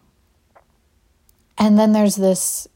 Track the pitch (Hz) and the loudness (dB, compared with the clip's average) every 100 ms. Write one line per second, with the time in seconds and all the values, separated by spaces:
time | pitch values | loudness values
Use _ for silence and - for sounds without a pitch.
0 | _ _ _ _ _ _ _ _ _ _ | _ _ _ _ _ _ _ _ _ _
1 | _ _ _ _ _ - 214 208 214 214 | _ _ _ _ _ -2 2 2 2 2
2 | 208 196 190 185 - - - | 0 0 -2 -2 -4 -10 -14